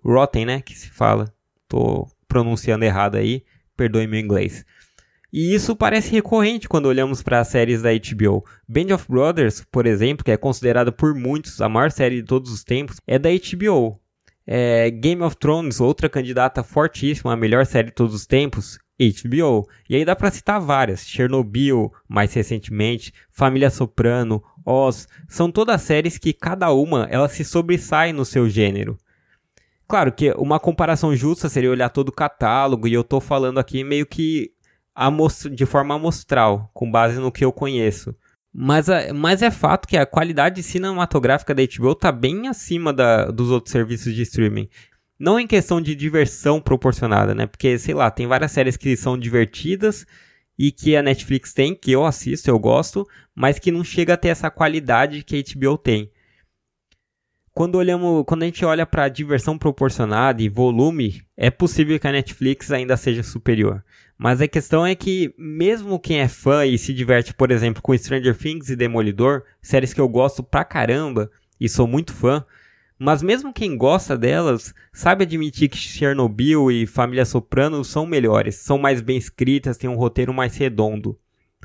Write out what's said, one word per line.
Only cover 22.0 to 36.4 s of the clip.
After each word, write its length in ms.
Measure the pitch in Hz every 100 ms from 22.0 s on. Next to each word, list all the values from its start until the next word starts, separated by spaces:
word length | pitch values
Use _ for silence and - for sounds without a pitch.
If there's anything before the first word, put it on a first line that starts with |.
| -
mais 260 | 104 104
recentemente, 800 | 120 - 113 - 104 110 117 - - _
Família 400 | - 135 135 139
Soprano, 720 | - 120 - 117 120 113 107 - - -
Oz, 420 | 131 135 - - - -
são 240 | - 170
todas 300 | 202 220 185
séries 360 | - 151 165 -
que 140 | 160
cada 400 | - 165 185 170
uma, 340 | 135 156 143 -
ela 160 | 131 143
se 160 | -
sobressai 720 | 147 170 170 175 - 156 165
no 100 | 147
seu 260 | 127 135 117
gênero. 480 | 104 101 98 104 110 _ _ _ _ _ _ _ _ -
Claro 280 | 208 135
que 180 | - 147
uma 280 | - 143 156
comparação 540 | 175 160 165 156 156
justa 360 | 131 147 175 156
seria 200 | 139 127
olhar 200 | 127 123
todo 200 | 139 131
o 40 |
catálogo, 720 | - 147 - 110 127 139 117 117
e 60 |
eu 100 | 120
tô 160 | 117 135
falando 400 | - 139 127 131
aqui 240 | 123 131
meio 220 | 139 147 143
que 480 | - 160 156 - _ _ _ _ -
amostra-, 580 | 131 151 156 - 147
de 120 | 127 131
forma 280 | 143 143
amostral, 800 | 151 165 160 - 131